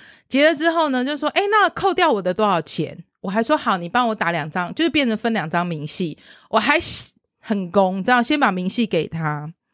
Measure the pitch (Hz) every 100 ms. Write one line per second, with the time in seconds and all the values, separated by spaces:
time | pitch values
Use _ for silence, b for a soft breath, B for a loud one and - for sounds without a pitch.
0 | B B B 262 302 294 330 330 311 254
1 | 254 294 302 320 403 427 370 - 381 349
2 | 339 214 180 180 214 175 - - 151 -
3 | - _ 190 202 233 302 240 190 170 240
4 | 240 220 170 170 151 185 175 - 330 311
5 | 254 214 233 226 156 175 175 160 151 -
6 | 175 - B B B 220 214 302 - -
7 | - _ _ _ - 202 180 196 190 190
8 | 180 247 240 302 247 185 180 - 233 175
9 | - 165 160 147 151 - _